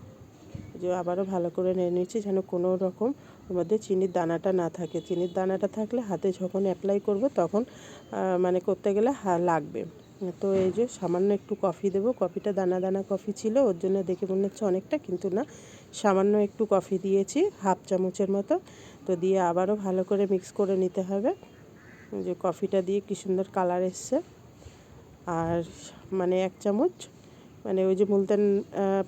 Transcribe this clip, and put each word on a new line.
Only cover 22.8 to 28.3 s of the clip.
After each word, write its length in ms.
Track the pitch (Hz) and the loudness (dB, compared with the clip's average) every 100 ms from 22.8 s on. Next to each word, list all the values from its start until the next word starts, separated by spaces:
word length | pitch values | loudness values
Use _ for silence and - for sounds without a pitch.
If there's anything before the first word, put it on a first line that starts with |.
দিয়ে 180 | 185 202 | 2 -2
কি 160 | - 196 | -2 -6
সুন্দর 300 | 190 185 190 | -2 -2 0
কালার 300 | 196 180 180 | 0 0 2
এসছে। 320 | 185 190 - 285 - - - - - - - - - - - | -2 -4 -2 -2 -4 -16 -20 -20 -20 -20 -20 -20 -20 -14 -6
আর, 380 | 165 165 170 165 - - - - | -2 0 -2 -4 -10 -20 -18 -6
মানে, 240 | 190 180 185 | -2 2 2
এক 100 | 185 - | 0 -2
চামচ, 320 | 208 208 349 - - - - - - - 214 | 0 2 0 -2 -20 -20 -20 -20 -20 -12 -4
মানে, 200 | 190 190 | 0 2
ওই 100 | 185 | 2
যে 100 | 202 | 4
মুলতান, 360 | 196 190 | 2 2